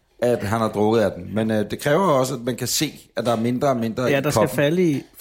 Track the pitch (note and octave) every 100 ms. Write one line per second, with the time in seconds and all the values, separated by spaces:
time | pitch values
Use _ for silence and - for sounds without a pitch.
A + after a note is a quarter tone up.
0 | _ - A#2+ A#2 G2+ A#2 A2 G2+ G#2+ A2+
1 | G2 F2+ F#2+ G2+ A2 G#2+ G#2 G#2+ D3 D#3
2 | G3 C3+ C3 C3 A#2+ A#2 B2 - D3+ -
3 | - - A2+ A2+ A#2 B2 C#3+ B2 A2+ A2
4 | C3 C#3 C#3+ A2+ C#3 - C#3+ F3 F3 A#2+
5 | - -